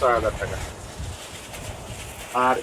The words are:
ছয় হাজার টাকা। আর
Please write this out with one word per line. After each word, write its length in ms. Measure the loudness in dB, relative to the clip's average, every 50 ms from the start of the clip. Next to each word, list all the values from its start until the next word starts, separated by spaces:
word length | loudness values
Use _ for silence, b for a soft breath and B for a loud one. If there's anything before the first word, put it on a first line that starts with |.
ছয় 140 | 6 6 6 6
হাজার 160 | 4 2 2 0
টাকা। 160 | -2 -4 -4 -4 -6 -6 -8 -10 -12 -12 -10 -8 -8 -6 -8 -8 -10 -12 -12 -12 -12 -10 -10 -10 -8 -8 -8 -10 -10 -10 -10 -10 -10 -10 -10 -10 -8 -2 2 4 6
আর 80 | 6 6 4